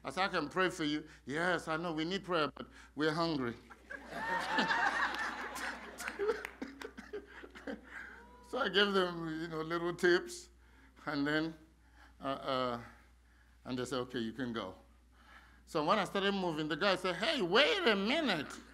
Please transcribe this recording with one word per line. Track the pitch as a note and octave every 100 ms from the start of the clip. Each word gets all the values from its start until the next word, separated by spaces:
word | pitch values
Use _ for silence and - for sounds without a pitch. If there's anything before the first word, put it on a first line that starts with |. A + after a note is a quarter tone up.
I | C#3
said, | C#3
"I | F#3+
can | F#3 D3
pray | F#3 F#3
for | F3+
you." | D#3 D3+ D3+ - -
"Yes, | D3 F3 E3 E3
I | D#3
know | F3
we | D#3
need | D#3+ F#3+
prayer, | E3+ F3 C#3+ -
but | B2 - - -
we're | D#3
hungry." | D#3 E3+ D3 A#2+ A2+
<laughs> | - - - - - - - - - A5 - A#5+ - - - - - - - - - - - - - - G#4 - - - - - - - - G#4 - - - - - A#3+ - - - - - - -
So | B3
I | G#3+
gave | F#3 G3+
them, | G3 F3+ E3+ E3 D#3
you | E3
know, | D#3+
little | D#3+ E3+ E3+
tips, | E3 F3+ F3+ - - - - - - - - -
and | D3
then, | C#3+ D#3 D#3+ D#3+ - - - - - -
uh, | C3+
uh, | C3+ D#3 C3 B2+ A#2+ A2+ - - - - - - -
and | B2 B2+
they |
said, | B2 C3+
"Okay, | B2+ C3
you | A2+
can | A2+ B2
go." | A2+ F#2 - - - - - - - - - -
So | D#3+
when | D3+ G#3+
I |
started | F3 G3+ G3
moving, | G3 F3+ D3+ D#3
the |
guy | D#3 G3 F#3
said, | F#3
"Hey, | E3+ A#3 D4+
wait | F3 G#3 D4+ G#4 E4+
a |
minute. | G3+ G3+ D#4 C#4+ E3 C3 - -